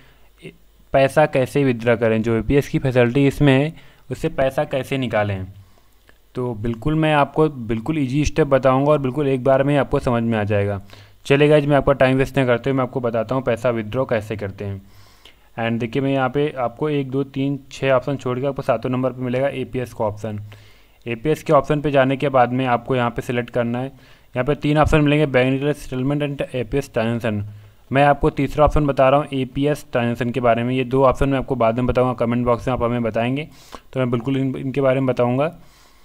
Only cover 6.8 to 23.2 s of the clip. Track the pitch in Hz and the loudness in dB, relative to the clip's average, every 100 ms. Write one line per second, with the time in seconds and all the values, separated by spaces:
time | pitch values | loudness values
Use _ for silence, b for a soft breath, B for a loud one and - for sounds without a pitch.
6.8 | 147 156 156 151 139 - 156 139 110 113 | -2 0 2 2 2 2 0 0 -4 -4
7.8 | 113 160 131 139 143 - 135 135 131 131 | -2 -2 0 0 0 0 2 2 4 2
8.8 | 143 151 131 135 139 135 127 135 139 143 | 2 2 0 -2 -2 0 2 2 4 2
9.8 | 117 143 135 117 113 110 104 104 101 101 | 2 0 0 0 0 0 0 0 0 -4
10.8 | B B B B - 139 147 151 143 143 | B B B B 0 4 6 4 4 2
11.8 | 139 135 131 131 127 147 127 117 135 135 | 2 4 4 4 0 0 2 0 0 -2
12.8 | 123 135 120 113 107 131 127 143 127 117 | -2 -2 -2 -2 -2 -2 -2 -2 0 -2
13.8 | 107 127 135 113 107 107 98 95 101 98 | -4 -4 -2 -2 -4 -8 -8 -8 -10 -10
14.8 | b b b b b b b - 117 117 | b b b b b b b -6 -4 -2
15.8 | 117 143 135 139 127 143 147 131 120 - | -2 -2 -2 0 0 -2 -2 -2 -6 -4
16.8 | 151 147 135 131 139 135 139 139 - - | -4 -2 -4 -4 -4 -4 -4 -4 -10 -6
17.8 | 135 127 147 139 127 123 139 135 - 123 | 0 0 0 -4 -4 -4 -4 -4 -2 -2
18.8 | 131 127 127 123 127 123 139 131 120 127 | -2 -2 -2 -4 -4 -2 -2 -4 -6 -6
19.8 | 123 - 110 104 110 104 104 b b b | -8 -4 -6 -4 -8 -10 -12 b b b
20.8 | b b 120 113 151 156 - 147 135 151 | b b -10 -6 -2 -2 2 2 2 -2
21.8 | 147 139 131 135 147 131 123 123 131 120 | 0 2 2 0 0 2 2 2 0 -2
22.8 | - 131 147 - | 0 0 0 -4